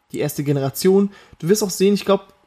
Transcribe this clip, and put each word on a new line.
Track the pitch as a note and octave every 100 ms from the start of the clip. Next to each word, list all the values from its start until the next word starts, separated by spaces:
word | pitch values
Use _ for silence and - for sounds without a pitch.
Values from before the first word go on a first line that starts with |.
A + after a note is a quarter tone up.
| _
die | -
erste | C#3+ -
Generation, | C#3+ C#3+ C3+ - F#3+ G3 G3+ - - -
du | D#3+
wirst | G#3+
auch | G#3
sehen, | - F#3+
ich | G3+
glaub, | - G3 - _